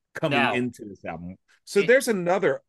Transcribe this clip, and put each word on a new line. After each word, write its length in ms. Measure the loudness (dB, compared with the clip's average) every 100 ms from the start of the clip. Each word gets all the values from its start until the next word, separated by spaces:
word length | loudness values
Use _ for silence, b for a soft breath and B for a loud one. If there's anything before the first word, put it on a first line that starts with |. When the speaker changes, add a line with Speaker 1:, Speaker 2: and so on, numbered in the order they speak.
| _
Speaker 1:
coming 260 | -6 -2 2
Speaker 2:
No. 140 | 2
Speaker 1:
into 320 | 0 -4 -6 -16
this 180 | -12
album? 320 | -10 -10 -12 -16 _ b -2
So 160 | 0
Speaker 2:
It 60 | 4
Speaker 1:
there's 200 | 4 4
another 540 | 0 0 2 2 0